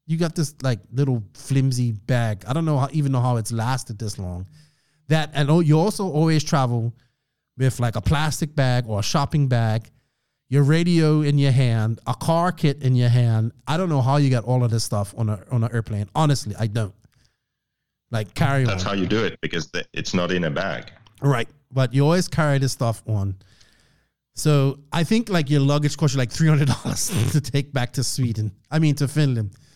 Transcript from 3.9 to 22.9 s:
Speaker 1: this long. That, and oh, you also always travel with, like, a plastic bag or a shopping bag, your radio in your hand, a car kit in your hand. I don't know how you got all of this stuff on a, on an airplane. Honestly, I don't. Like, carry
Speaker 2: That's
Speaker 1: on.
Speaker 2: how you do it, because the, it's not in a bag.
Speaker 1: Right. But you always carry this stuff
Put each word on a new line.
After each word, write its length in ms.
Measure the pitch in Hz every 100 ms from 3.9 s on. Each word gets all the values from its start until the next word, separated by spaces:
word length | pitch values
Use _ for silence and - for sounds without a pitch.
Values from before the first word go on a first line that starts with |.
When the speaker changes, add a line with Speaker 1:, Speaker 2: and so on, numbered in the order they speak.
| 107
Speaker 1:
this 180 | 110 95
long. 300 | 92 87 92 - _ _ _ _ -
That, 220 | 156 151
and 180 | 143 143
oh, 80 | 165
you 180 | 156 151
also 280 | 151 - 190
always 400 | 151 160 156 151
travel 480 | 139 127 120 117 - _ _ _ _ _ -
with, 220 | 131 -
like, 160 | 120 107
a 60 |
plastic 540 | - 147 156 - 156 -
bag 300 | 131 123 113
or 120 | 107
a 40 |
shopping 440 | - 151 139 151 139
bag, 440 | 120 113 110 - _ _ _ _ _ -
your 160 | 135
radio 580 | 139 160 170 170 156 151
in 160 | 147 143
your 140 | 139
hand, 480 | 127 127 113 110 113 -
a 60 | 127
car 360 | - 165 175
kit 300 | 175 151 139
in 140 | 131 127
your 140 | 120
hand. 420 | 123 120 110 113 - -
I 100 | 156
don't 120 | 185
know 120 | 143
how 160 | 123 143
you 120 | 139
got 160 | 123 104
all 180 | 127
of 80 | 120
this 120 | 113
stuff 300 | 101 107 101 -
on 120 | 110
a, 140 | 104 -
on 120 | 123
an 80 | 113
airplane. 340 | 117 110 104 104 151
Honestly, 400 | 156 139 107 98
I 100 | 113
don't. 280 | 107 101 - _ _ _ _ _ _ _ _ _ _ -
Like, 240 | 113 104
carry 300 | - 156 139
Speaker 2:
That's 200 | 123 95
Speaker 1:
on. 60 | 92
Speaker 2:
how 60 | 98
you 100 | 87
do 180 | 107
it, 140 | 98 -
because 280 | 80 85 78
the, 160 | 87 -
it's 200 | - -
not 180 | 92 87
in 140 | 90 82
a 40 |
bag. 420 | 73 95 62 - - - -
Speaker 1:
Right. 260 | 139 123 113 _ _
But 220 | 131 131
you 100 | 131
always 240 | 143 180 180
carry 300 | - 151 139
this 140 | 131
stuff 320 | - 117